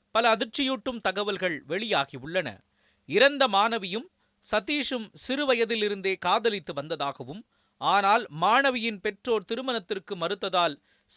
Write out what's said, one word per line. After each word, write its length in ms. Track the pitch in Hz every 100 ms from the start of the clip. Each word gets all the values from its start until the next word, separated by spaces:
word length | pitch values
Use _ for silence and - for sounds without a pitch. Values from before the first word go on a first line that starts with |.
| _
பல 260 | 226 233 220
அதிர்ச்சியூட்டும் 640 | 233 - 262 254 269 240
தகவல்கள் 640 | 190 185 208 196 185 156 123
வெளியாகியுள்ளன. 880 | 180 226 170 139 131 139 180 143 95 _ _ _ _ -
இறந்த 420 | 175 277 285 262
மாணவியும் 600 | 196 220 226 185 208 320 _ _ _ -
சதீஷும் 560 | 214 214 294 254 247 208
சிறு 340 | - - 269 285
வயதிலிருந்தே 720 | 240 220 226 208 196 190 190
காதலித்து 560 | 180 214 220 202 151
வந்ததாகவும், 720 | 143 151 156 139 131 123 185 - _ _ -
ஆனால் 480 | 147 196 196 226 214
மாணவியின் 720 | 151 180 240 277 247 226 202
பெற்றோர் 440 | 214 202 247 220
திருமணத்திற்கு 720 | 185 233 262 233 - 196 - 185
மறுத்ததால் 640 | 170 196 196 175 170 143 _ _ _